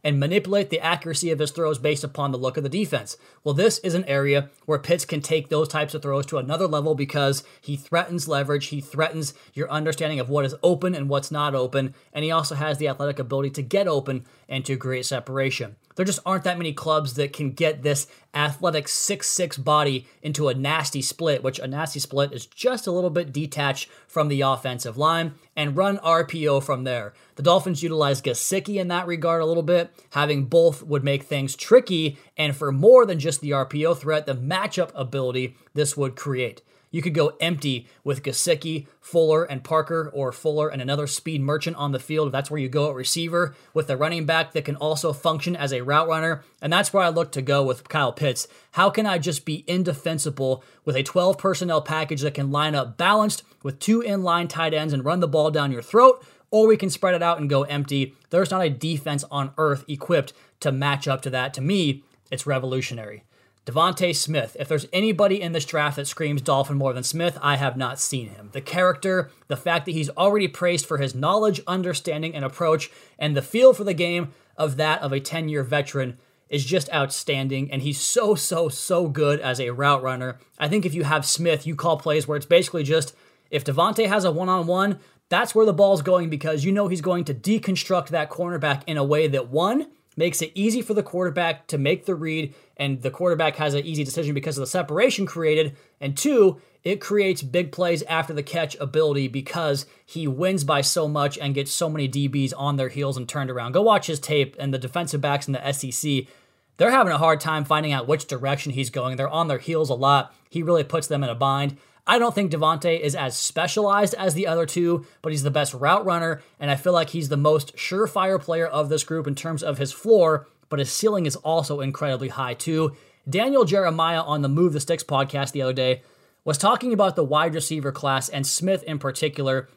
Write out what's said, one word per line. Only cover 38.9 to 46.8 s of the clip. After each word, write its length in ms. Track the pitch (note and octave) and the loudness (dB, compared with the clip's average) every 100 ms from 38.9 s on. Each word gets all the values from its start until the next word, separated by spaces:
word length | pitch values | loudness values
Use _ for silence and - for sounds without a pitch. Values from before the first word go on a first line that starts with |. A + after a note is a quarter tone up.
| _ | _
Fuller, 440 | - E3+ D#3+ D#3 | -2 2 4 4
and 200 | E3 C3 | 0 -6
Parker, 460 | - D#3+ D#3 E3 D3+ | -2 0 0 -4 -4
or 200 | C#3+ C3 | -4 -6
Fuller 380 | - D#3 D3+ D3+ | -4 -2 0 -2
and 120 | C#3 | -2
another 240 | B2+ C#3+ C#3+ | -4 -2 -2
speed 360 | - D#3+ D3+ | -6 -4 -2
merchant 340 | C#3 D3+ E3 D#3+ | 0 -2 -4 -4
on 160 | C#3+ | -4
the 80 | C3+ | -4
field. 320 | - D#3 D3 | -2 -2 0
That's 180 | C3 C#3 | -2 -4
where 100 | D3+ | -4
you 80 | C3 | -2
go 220 | C#3+ D3+ | 0 0
at 60 | C3 | -2
receiver 600 | B2+ E3 E3 F3 D#3+ - _ | -4 -2 -2 0 -2 -4 _
with 160 | D#3 D3 | -4 -2
a 80 | C3 | 0
running 280 | D#3 E3+ D#3 | 0 -2 0
back 280 | D#3+ D#3+ | 0 0
that 120 | D#3 D3 | -4 -4
can 100 | C#3 | -2
also 380 | D3+ D3+ E3 | -2 -2 -2
function 420 | C#3+ E3 D#3 E3+ F3 | -2 0 0 -2 -4
as 160 | C#3+ | -2
a 120 | B2+ | -4
route 240 | B2+ D3 D#3+ | 0 2 2
runner. 360 | D#3+ D#3+ D3+ - _ | 2 0 -2 -8 _
And 120 | D3+ | 0
that's 180 | F3 | 2